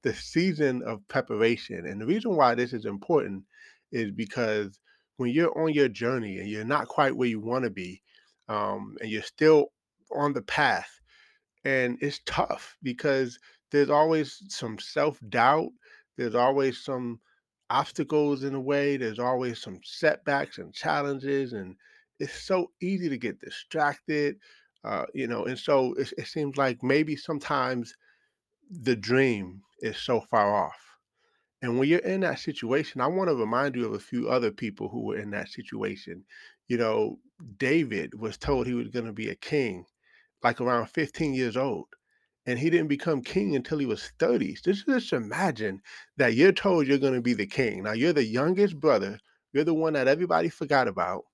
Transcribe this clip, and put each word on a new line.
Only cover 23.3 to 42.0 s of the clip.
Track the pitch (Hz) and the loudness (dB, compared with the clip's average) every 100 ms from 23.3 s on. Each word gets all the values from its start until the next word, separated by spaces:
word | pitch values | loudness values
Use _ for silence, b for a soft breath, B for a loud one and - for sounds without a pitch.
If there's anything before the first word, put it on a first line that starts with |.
| - | -8
distracted, | - - - 160 147 147 - 151 147 - b b b b | -14 -16 -8 0 0 -2 -4 0 0 -2 b b b b
uh, | 110 101 - | -6 -4 -4
you | - 123 | -6 -4
know, | 117 110 | -4 -4
and | 127 | -4
so | - 139 127 | 2 2 4
it, | 120 135 - | -2 -4 -6
it | 123 | -8
seems | 165 143 139 | -4 -4 0
like | 135 123 | 0 0
maybe | 127 139 151 143 | 2 2 2 -4
sometimes | - 151 - 143 127 127 120 - _ _ _ _ _ _ _ | -6 -8 -2 0 0 -2 -6 -14 _ _ _ _ _ _ _
the | 175 120 117 | -4 0 0
dream | 98 127 135 107 92 95 _ _ | 4 4 4 2 -4 -12 _ _
is | 113 104 | -6 -6
so | - 131 | 0 0
far | - 117 101 | 2 4 4
off. | 104 82 - - _ _ _ _ _ _ _ | 4 0 -4 -20 _ _ _ _ _ _ _
And | 127 120 | -2 2
when | 139 | 4
you're | 175 | 4
in | - 190 | 2 -2
that | 180 127 | -2 -2
situation, | - 143 113 135 151 131 | -6 -6 0 0 0 -2
I | 131 | 0
wanna | 180 185 135 | 2 0 0
remind | 110 120 139 127 | 2 2 0 0
you | 113 | -2
of | |
a | 104 | -4
few | - 120 113 | -4 -4 0
other | 127 117 | 2 2
people | 104 110 101 104 | -2 -8 -6 -8
who | 117 107 | -6 -6
were | 107 | -6
in | 104 | -6
that | 104 101 | -8 -8
situation. | - - 110 104 101 - 92 _ B B B _ | -12 -12 -6 -6 -6 -12 -16 _ B B B _
You | 120 | 0
know, | 113 110 107 - _ _ 139 101 | 2 2 0 -4 _ _ -20 -4
David | 131 160 139 104 78 107 | 2 2 2 -4 -6 -8
was | 110 - | -10 -8
told | - 135 123 | -2 -2 0
he | |
was | 120 113 | -4 -4
gonna | 120 113 | -6 -8
be | 104 110 | -8 -8
a | 95 | -8
king, | - 151 123 90 90 _ b b b b | -2 0 0 -4 -12 _ b b b b
like, | 120 117 | 0 2
around | 123 120 110 | 0 0 0
fifteen | - 147 - 156 131 | -4 -4 -2 -2 0
years | 123 117 | 0 0
old. | 135 95 - - | -2 -2 -8 -20